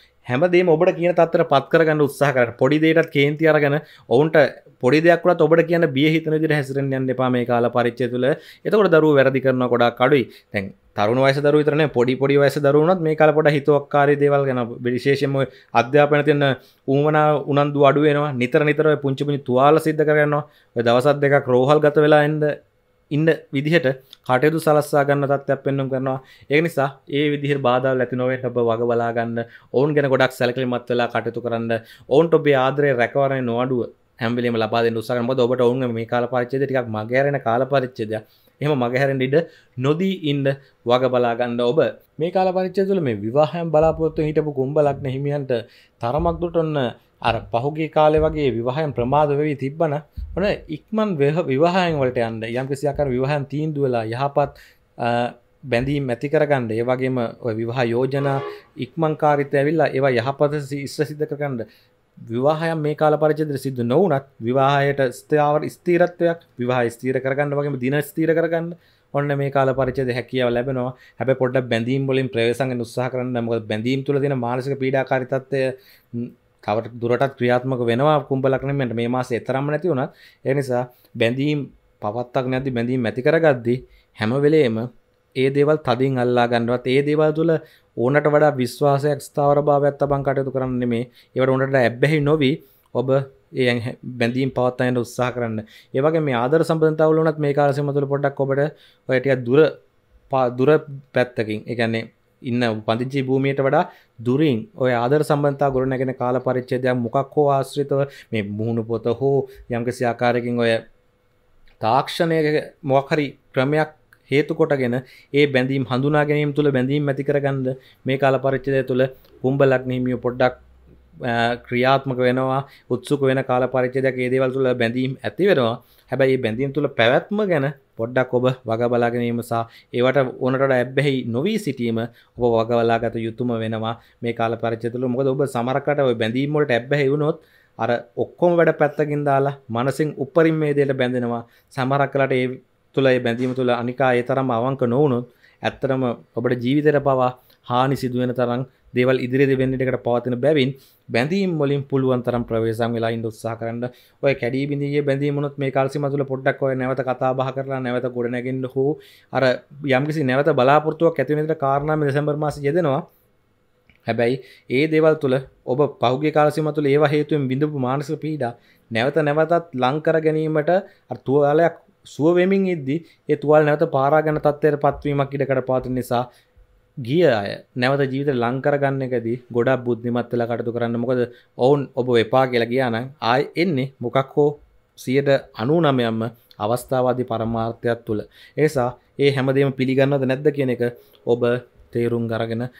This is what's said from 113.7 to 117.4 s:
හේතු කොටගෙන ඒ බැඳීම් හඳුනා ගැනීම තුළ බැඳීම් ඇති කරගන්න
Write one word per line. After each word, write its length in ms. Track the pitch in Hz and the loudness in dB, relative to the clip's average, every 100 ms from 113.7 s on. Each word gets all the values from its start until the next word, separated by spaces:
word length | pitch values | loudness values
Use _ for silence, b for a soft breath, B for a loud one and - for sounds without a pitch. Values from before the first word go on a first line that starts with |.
| 151 156 - _ _ | 0 -2 -6 _ _
හේතු 300 | - 135 151 160 | -2 0 0 0
කොටගෙන 400 | 151 139 123 127 B B B | 0 0 0 -2 B B B
ඒ 160 | 143 143 | 2 2
බැඳීම් 380 | 131 131 139 123 | 2 0 -2 -2
හඳුනා 400 | 127 143 151 147 | 0 2 2 2
ගැනීම 280 | 147 147 | 0 0
තුළ 160 | 143 147 | 0 0
බැඳීම් 380 | 131 127 147 143 | 2 0 0 -2
ඇති 140 | 135 | -2
කරගන්න 420 | 139 143 | -2 0